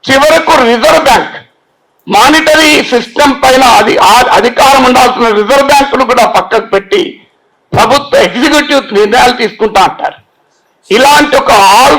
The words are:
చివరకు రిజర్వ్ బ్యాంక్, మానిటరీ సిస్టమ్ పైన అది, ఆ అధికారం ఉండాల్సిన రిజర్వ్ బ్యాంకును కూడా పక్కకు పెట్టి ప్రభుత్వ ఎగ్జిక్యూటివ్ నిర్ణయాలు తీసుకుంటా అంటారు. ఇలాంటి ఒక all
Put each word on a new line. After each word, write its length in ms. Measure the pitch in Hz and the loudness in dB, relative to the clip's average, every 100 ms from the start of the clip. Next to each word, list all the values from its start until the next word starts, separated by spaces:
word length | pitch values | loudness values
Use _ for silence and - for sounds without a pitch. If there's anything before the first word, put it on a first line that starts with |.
| - | -2
చివరకు 400 | 269 294 330 320 311 | 0 2 0 0 0
రిజర్వ్ 400 | 240 233 285 320 | 0 0 0 0
బ్యాంక్, 320 | 277 220 - - - _ _ _ _ _ - | 2 0 -2 -14 -20 _ _ _ _ _ -4
మానిటరీ 720 | 202 254 311 311 311 311 302 | 0 2 2 2 0 2 0
సిస్టమ్ 520 | - 247 - - 285 262 | -2 -4 -6 -2 -2 0
పైన 200 | 262 262 | 0 2
అది, 340 | 262 - - - | 2 2 0 0
ఆ 160 | - 247 247 | 2 2 2
అధికారం 520 | 202 226 - 269 285 254 | 0 -2 0 2 2 2
ఉండాల్సిన 420 | 247 247 254 233 | 2 0 0 -2
రిజర్వ్ 400 | 208 208 277 277 | -2 0 0 2
బ్యాంకును 380 | 285 269 - 254 | 0 0 -2 -2
కూడా 200 | 247 226 | 0 0
పక్కకు 400 | - - 226 - | -2 -2 -6 -2
పెట్టి 560 | 196 196 - - - _ _ _ _ _ | -6 -2 -4 -4 -10 _ _ _ _ _
ప్రభుత్వ 440 | - 220 277 277 - | -4 0 -2 0 -2
ఎగ్జిక్యూటివ్ 760 | 185 208 294 294 294 285 - | -2 -2 -2 -2 0 -4 -2
నిర్ణయాలు 380 | 202 208 240 247 | -2 0 2 0
తీసుకుంటా 500 | 247 220 - 214 185 | 0 -6 -4 -4 0
అంటారు. 440 | 180 - 151 - _ _ _ _ _ _ _ | -2 -2 -10 -12 _ _ _ _ _ _ _
ఇలాంటి 440 | 214 277 294 294 269 | 0 2 2 2 -2
ఒక 160 | - | 0
all 420 | 214 190 208 262 | 2 4 4 2